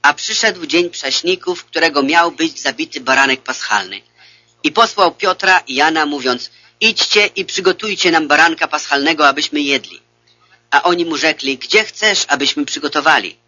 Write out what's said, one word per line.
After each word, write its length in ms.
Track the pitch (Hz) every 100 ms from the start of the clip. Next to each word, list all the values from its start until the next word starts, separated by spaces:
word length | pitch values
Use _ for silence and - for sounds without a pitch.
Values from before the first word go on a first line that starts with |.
A 120 | 143
przyszedł 520 | 147 - 208 226 180 156
dzień 240 | 156 175
Prześników, 760 | - 139 - 175 180 - 175 -
którego 380 | 165 160 147
miał 280 | 135 170 170
być 300 | 156 160 -
zabity 380 | 139 123 156 147
baranek 420 | 127 131 135 131
paschalny. 600 | - 123 - 104 95 95 _ _ - _ _ _
I 80 | 151
posłał 400 | 185 226 - 180
Piotra 480 | - 196 185 190 185 -
i 80 | 131
Jana, 300 | 151 160 147
mówiąc: 460 | 143 127 120 - - _ _
„Idźcie 440 | 220 - - 208 208
i 200 | 196 185
przygotujcie 640 | - 185 180 220 190 185
nam 160 | 165 151
baranka 400 | 147 165 160 160
paschalnego, 600 | 151 - 139 143 156 147
abyśmy 340 | 135 - 147
jedli”. 380 | 143 139 - - _ _ _ _ _ _ _
A 120 | 147
oni 220 | 175 175 165
mu 120 | 147
rzekli: 400 | 156 151 135 131
„Gdzie 260 | - 214
chcesz, 420 | 214 - 214 190 -
abyśmy 380 | 143 139 - 143
przygotowali?” 720 | - 143 151 147 143 95 -